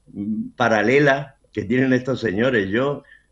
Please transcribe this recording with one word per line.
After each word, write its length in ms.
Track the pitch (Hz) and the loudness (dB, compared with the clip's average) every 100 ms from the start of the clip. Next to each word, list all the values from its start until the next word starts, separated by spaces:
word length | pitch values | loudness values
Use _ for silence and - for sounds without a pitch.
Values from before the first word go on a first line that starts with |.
| _ | _
mm, 380 | 101 101 110 123 - | -10 -6 -6 -8 -2
paralela 800 | 117 110 104 139 147 135 147 _ _ | 2 2 4 4 4 2 -4 _ _
que 120 | - 98 | -8 -2
tienen 260 | 123 131 | 0 2
estos 300 | 127 127 123 | 0 0 -4
señores. 480 | 110 95 123 123 95 | -2 0 0 0 0
Yo, 340 | 104 139 147 - - _ | -2 -2 -4 -12 -20 _